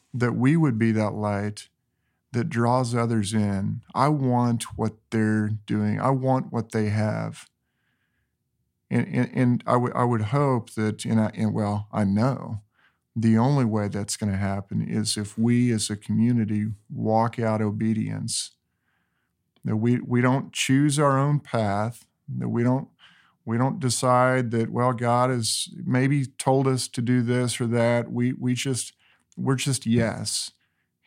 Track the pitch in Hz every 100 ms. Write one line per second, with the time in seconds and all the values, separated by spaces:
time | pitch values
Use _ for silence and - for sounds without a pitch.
0 | _ 120 120 113 127 165 151 110 113 107
1 | 104 107 107 101 104 101 - _ _ _
2 | _ _ _ 120 117 117 120 127 120 120
3 | 117 113 98 110 104 98 104 110 - -
4 | 139 151 131 123 120 117 - - 113 -
5 | - 113 110 107 107 107 - 110 104 104
6 | 117 135 131 131 - 120 113 110 107 107
7 | 107 110 110 - - _ _ _ _ _
8 | _ _ _ _ _ _ _ _ - 120
9 | - 131 120 - 123 120 - 120 120 -
10 | 123 117 107 143 143 123 110 - 107 104
11 | - 113 107 - 110 110 104 104 104 107
12 | 98 101 127 127 - 107 _ _ _ _
13 | _ 113 113 110 127 143 117 107 104 101
14 | 104 - 104 95 101 98 98 - - 107
15 | 107 - 104 - 117 120 123 110 - 104
16 | - 107 113 120 104 107 107 104 - 120
17 | 110 110 117 117 113 110 107 107 110 110
18 | 107 107 113 - - _ _ _ _ _
19 | _ _ _ _ _ _ 123 110 117 123
20 | - 120 127 131 - - - 135 147 139
21 | 143 135 143 147 - 117 104 101 107 120
22 | _ _ - 127 123 113 120 131 - _
23 | - _ _ _ - 117 135 202 131 -
24 | 131 123 127 131 120 113 113 120 123 120
25 | 120 120 127 127 110 - - - - 127
26 | 135 143 127 - - 135 135 127 - -
27 | 117 127 120 123 123 - 120 117 117 120
28 | 113 120 123 - 127 123 139 120 - _
29 | _ _ _ - 123 135 143 127 113 117
30 | 113 - 107 - - _ _ _ _ _